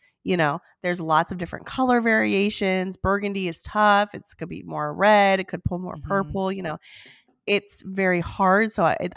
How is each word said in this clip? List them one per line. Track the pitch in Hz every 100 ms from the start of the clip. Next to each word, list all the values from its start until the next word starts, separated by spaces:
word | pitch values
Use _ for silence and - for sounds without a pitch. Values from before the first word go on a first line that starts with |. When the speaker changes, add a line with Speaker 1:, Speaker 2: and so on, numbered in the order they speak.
| _ _
Speaker 1:
You | - 180
know, | 151 165 - _
there's | 180 175
lots | 160 156 170
of | 180
different | 175 - -
color | - 254 240
variations. | 233 220 214 196 208 - 196 185 185 185
Burgundy | 190 202 202 196 180
is | 165
tough. | - 208 208 202 208
It's | - -
could | - 165
be | 160
more | - 151 151
red. | 156 196 214 196 190
It | 180
could | 180
pull | - 180
more | 180 165
Speaker 2:
Mm-hmm. | 139
Speaker 1:
purple, | 196 196 190 190
you | 196
know. | 180 156 - - - - _ _ -
It's | 202 - - -
very | 190 190 175
hard." | 170 - 190 196 220
So | 214
I, | 165 - 180